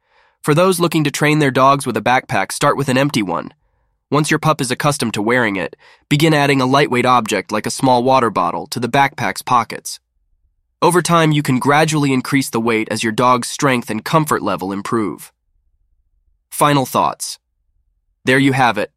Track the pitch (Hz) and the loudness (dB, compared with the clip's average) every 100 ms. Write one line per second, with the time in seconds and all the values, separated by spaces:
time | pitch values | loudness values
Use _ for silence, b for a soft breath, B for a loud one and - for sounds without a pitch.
0 | _ _ _ _ - 151 185 175 170 160 | _ _ _ _ 0 2 2 2 0 0
1 | 147 - 151 151 143 127 131 139 131 110 | -2 0 0 2 2 2 2 2 0 -2
2 | 110 127 - 110 95 - 147 127 143 127 | 0 0 0 -4 -4 0 0 0 0 0
3 | 143 135 95 82 - - _ _ _ _ | 0 0 -2 -4 -8 -16 _ _ _ _
4 | _ 139 156 156 160 151 127 127 151 143 | _ -2 0 0 0 -2 -2 -2 -2 -2
5 | 120 107 104 127 117 98 82 - b b | -2 -2 0 0 0 -2 -6 -10 b b
6 | _ 151 160 151 143 139 127 139 147 123 | _ 2 4 4 2 2 2 2 2 2
7 | 123 127 110 101 - 107 113 - 135 123 | 2 2 2 -4 -4 -6 -6 -2 2 2
8 | 123 131 117 98 87 85 90 - 123 139 | 2 2 2 0 -2 -4 -8 -6 -2 2
9 | 135 - 98 - - 123 110 - - - | 0 0 -6 -6 -2 0 0 -6 -14 -16
10 | _ _ _ _ _ _ _ _ 165 175 | _ _ _ _ _ _ _ _ 0 2
11 | 165 170 160 151 143 127 120 143 160 156 | 2 2 2 2 0 0 2 2 2 0
12 | 143 131 - 139 131 117 117 113 110 110 | 0 0 0 -2 -2 -2 -2 -2 -2 -4
13 | 110 110 123 123 120 - 143 127 - 110 | -2 0 2 2 -2 -2 0 0 -2 -8
14 | - 160 151 117 95 90 92 98 101 117 | -2 0 0 -2 -2 -4 -6 -8 -4 -4
15 | 101 64 - _ _ _ _ _ _ _ | -4 -6 -16 _ _ _ _ _ _ _
16 | _ _ _ _ _ - 147 143 127 113 | _ _ _ _ _ -2 2 2 0 0
17 | 76 - - - _ _ _ _ _ _ | -2 -4 -10 -14 _ _ _ _ _ _
18 | _ _ - 131 139 131 123 107 98 | _ _ 0 2 2 2 2 0 -4